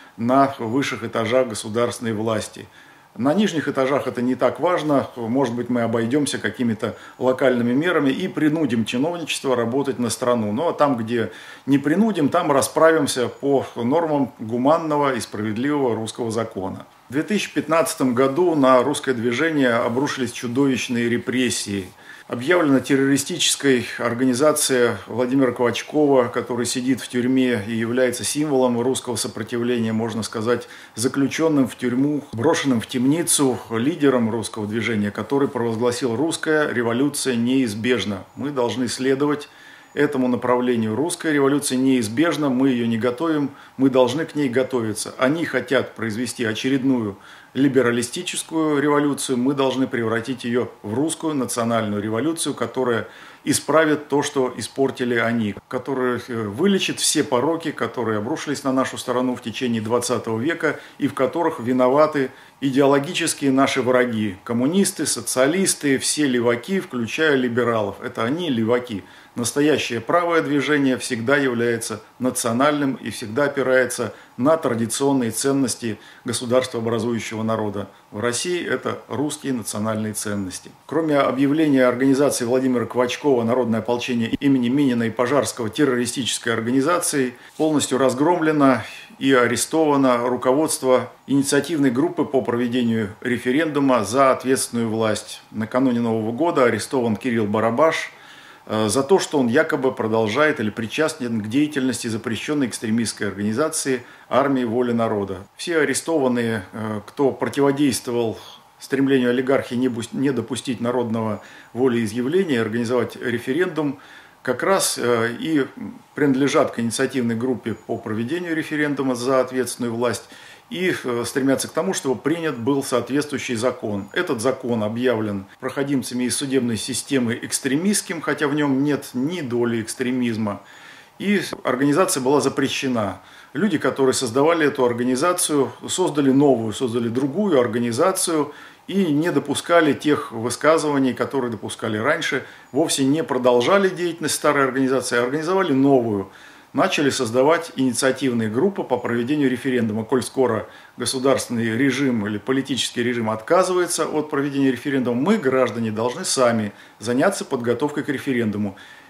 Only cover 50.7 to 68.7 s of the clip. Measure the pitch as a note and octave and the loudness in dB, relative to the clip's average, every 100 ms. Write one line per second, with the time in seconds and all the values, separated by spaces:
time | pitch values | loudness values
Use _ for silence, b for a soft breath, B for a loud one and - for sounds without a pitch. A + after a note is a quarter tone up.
50.7 | - G#2 A2+ D#3 - D#3+ D3 A#2+ B2 A#2 | -6 -6 -2 -2 -2 -4 -2 -4 -2 0
51.7 | A2+ G#2+ G#2 A2 A2 D3+ D#3+ D3+ - A2+ | 0 0 -2 -2 -2 -2 -2 -4 -4 -6
52.7 | C3 B2 A2+ - B B B - C3 - | -2 0 0 -4 B B B -2 -2 2
53.7 | D3+ D#3 D3 - C#3+ C3+ C#3 B2+ B2 A2+ | 4 4 0 0 -2 0 -2 -2 -4 -8
54.7 | - C3+ A#2+ B2 A#2+ A2+ A#2 G#2+ G2 - | -2 -2 0 -2 0 0 0 -2 -4 -8
55.7 | B2+ - C3 B2+ A#2+ - A2+ G#2 G#2+ G3 | -8 -4 -2 0 -2 -4 -4 -4 0 2
56.7 | F#3+ - - - D#3 - A#2+ C#3+ E3 D3+ | 2 0 -2 0 0 2 2 2 -2 -4
57.7 | - A#2 - A2+ G#2+ G#2+ A2 - C3+ C#3 | -4 -4 -2 -2 -2 -2 -6 -4 -4 -2
58.7 | C3 B2 B2 - B2 B2+ A#2+ A#2 G2+ B2+ | 0 -2 -4 -4 -2 0 -2 -6 -4 -2
59.7 | A2+ G#2+ B2 A#2+ A#2 A#2 A2 C#3 E3 D#3 | -2 0 -2 0 -2 -2 -2 -2 -2 -2
60.7 | C#3+ B B C#3 - C3 E3 E3 - A#2 | -4 B B -4 0 0 0 -2 -2 -2
61.7 | B2+ B2+ C#3+ D3+ D3 C3 B B B C#3 | 2 4 6 4 2 -4 B B B 0
62.7 | C3 C#3 C#3 C#3 F3+ D#3+ - C#3 C3 C3+ | 4 4 4 2 -2 -2 0 2 4 2
63.7 | C3+ A#2+ B2 B2 A2 G#2+ F#2 - A#2 C3 | 2 2 2 2 0 -4 -6 -4 -2 2
64.7 | F#3+ F#3+ - C#3 - G#2+ C3 C3+ F#3 F3 | 2 2 0 -4 -4 -4 2 2 4 0
65.7 | - C#3+ C3 - D3+ C#3+ B2 A#2 A#2 - | 0 0 0 0 0 2 2 2 0 -2
66.7 | G3 - B2+ A2 - D#3 C3+ B2+ A#2+ A#2 | -4 -4 -6 -4 0 2 4 2 2 2
67.7 | A2+ G2+ - A#2+ A2+ A2+ D#3+ E3+ A#2 A2 | 0 -2 -6 -8 -4 -2 -2 -2 0 2